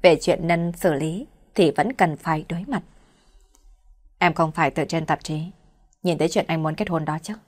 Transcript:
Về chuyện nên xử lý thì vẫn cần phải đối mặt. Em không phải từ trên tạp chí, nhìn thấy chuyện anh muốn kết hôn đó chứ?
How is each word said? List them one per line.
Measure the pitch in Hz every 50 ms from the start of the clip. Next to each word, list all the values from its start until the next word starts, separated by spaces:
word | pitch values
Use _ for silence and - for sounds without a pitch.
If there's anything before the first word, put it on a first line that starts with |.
| -
Về | 185 165 151
chuyện | - - 170 - -
nên | 165 170 170 170 170 170
xử | - - 185 151
lý | 139 151 160 160 190 269 - _ _ _ _ _
thì | - 190 156
vẫn | 143 - 151 208 262
cần | - 190 170 151
phải | - - 165 160 156 - -
đối | 170 170 190 285
mặt. | 277 190 - - _ _ _ _ _ _ _ _ _ - _ _ _ _ _ - - _ _ _ - _ _ - _ _
Em | - 175 160
không | - 170 156 156
phải | - 160 139
từ | 139 - 151 139
trên | - 165 156
tạp | - 160 - -
chí, | - 156 156 160 180 - _ _ _ _ _ _ _ _ _ _
nhìn | 180 170 147
thấy | 151 170
chuyện | - - - -
anh | 165 160 156
muốn | 156 156
kết | - 214 214
hôn | 175 160 156
đó | 147 151 156 -
chứ? | - 214 220 _